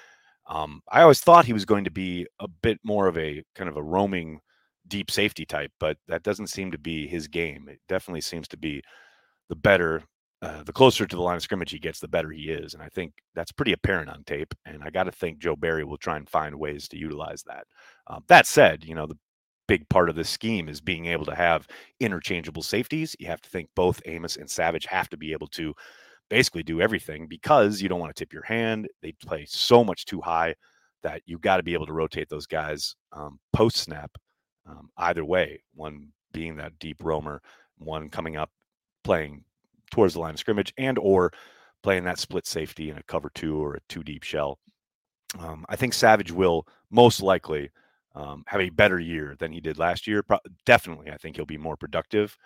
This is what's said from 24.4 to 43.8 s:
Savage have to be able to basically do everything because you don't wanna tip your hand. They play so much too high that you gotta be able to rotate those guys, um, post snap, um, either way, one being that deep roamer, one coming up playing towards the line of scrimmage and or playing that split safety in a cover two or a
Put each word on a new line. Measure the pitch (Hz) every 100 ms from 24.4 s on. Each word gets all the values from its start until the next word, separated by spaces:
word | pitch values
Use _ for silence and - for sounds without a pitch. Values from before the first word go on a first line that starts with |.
| 76
Savage | - 85 82 -
have | 92 85
to | 78
be | 78
able | 78 76
to | - 78 71 - - - _ _
basically | 107 - 85
do | 80 80
everything | 107 110 - 76 80
because | 85 - 147 104 104
you | 98
don't | 90
wanna | 85
tip | - -
your | 78
hand. | - 113 113 110 98 -
They | 82
play | - - 78 73
so | - - 120
much | 110 87 -
too | 90
high | 82 82 82 78 _ _ _ _
that | 80 78 -
you | 85
gotta | 98 92
be | 85 82
able | 76
to |
rotate | 80 80 85 78
those | 76 73
guys, | 80 76 73 - - _
um, | - 73 69 _
post | - 113 -
snap, | - 76 71 - _ _ _ _ -
um, | 73 76 -
either | 85 85
way, | 76 90 76 73 _ -
one | 78 73 73 _ _
being | 80 82 78
that | 76 80
deep | 80 71
roamer, | 80 78 76 71 - _ _ _
one | 78 78 76
coming | - 82 76
up | 78 _ _ _ _ _
playing | - 87 76 71 _ _ _ _ _
towards | - 98
the | 82
line | 82
of | 76
scrimmage | - 104 95 -
and | 131 123
or | 98 95 87 - - _ _ _
playing | 101 95 90
that | 90
split | - 92 -
safety | 82 78 - 78
in | 76
a |
cover | - 82 73 -
two | 80 76
or | 73
a | 71